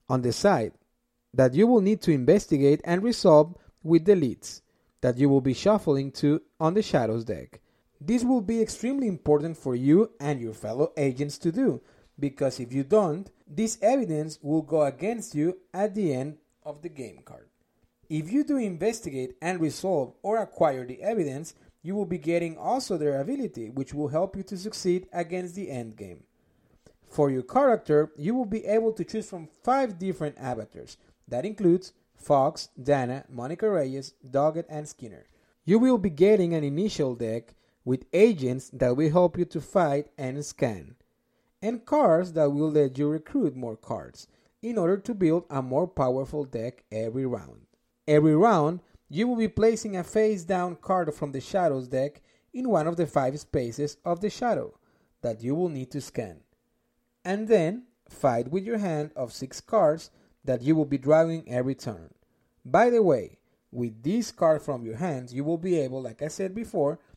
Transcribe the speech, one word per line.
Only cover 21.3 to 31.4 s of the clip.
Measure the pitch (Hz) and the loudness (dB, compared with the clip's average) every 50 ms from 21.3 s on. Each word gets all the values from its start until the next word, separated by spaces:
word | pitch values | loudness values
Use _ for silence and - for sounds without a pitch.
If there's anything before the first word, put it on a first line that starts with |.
| 131 143 165 - - _ _ _ _ _ - | -4 -8 -10 -12 -16 _ _ _ _ _ -10
you | 165 196 | -8 -4
will | 208 196 | -4 -4
be | 165 180 170 | -4 -4 -6
getting | 147 160 170 170 170 165 160 | -2 0 0 0 0 -2 -8
also | - - 180 233 269 - - 196 | -6 -4 -2 -2 -2 -2 -4 -4
their | 156 151 147 139 135 | -2 0 0 0 -2
ability, | 139 202 277 277 247 - - 123 113 110 | -2 -4 -4 -6 -6 -8 -8 -10 -12 -10
which | 127 135 135 - 143 | -6 -8 -8 -6 -6
will | 143 151 139 | -6 -6 -2
help | 139 160 185 190 190 | -2 -2 -2 -2 -4
you | 196 185 | -10 -12
to | - 202 | -10 -10
succeed | 180 185 220 - - - 185 175 185 185 - - | -10 -10 -10 -10 -6 -2 -2 -2 -2 -2 -6 -8
against | 175 175 160 185 180 180 175 170 | -8 -8 -6 -6 -8 -8 -8 -10
the | 196 190 - | -10 -10 -8
end | 139 123 120 113 107 | -8 -8 -10 -10 -12
game. | 110 101 92 87 73 _ _ _ _ _ _ _ _ _ _ _ _ _ - _ _ _ | -16 -16 -16 -16 -20 _ _ _ _ _ _ _ _ _ _ _ _ _ -20 _ _ _
For | _ - - 147 139 | _ -2 0 0 2
your | 135 131 123 | 2 -2 -4
character, | - - 254 285 262 226 - - - 151 147 156 - _ | -2 0 2 4 4 2 2 2 2 2 2 2 2 _
you | - 147 190 240 | -8 -6 -4 -2
will | 262 247 | -2 -2
be | 196 208 214 - | -4 -4 -6 -2
able | - 214 226 226 220 220 | 0 0 0 2 0 -4
to | - 170 | -4 -8
choose | - - 220 - - | -8 -6 -10 -8 -8
from | 196 175 160 156 _ _ - | -14 -16 -16 -16 _ _ -2
five | 233 254 277 269 226 190 165 | 0 2 2 0 -2 -4 -6
different | 185 190 175 - 160 147 - - | -6 -6 -4 -4 -6 -8 -8 -8
avatars. | 135 131 123 113 107 - _ - 64 - - _ _ _ _ _ _ - | -8 -8 -6 -8 -8 -12 _ -20 -20 -20 -20 _ _ _ _ _ _ -8
That | 117 123 | -6 -4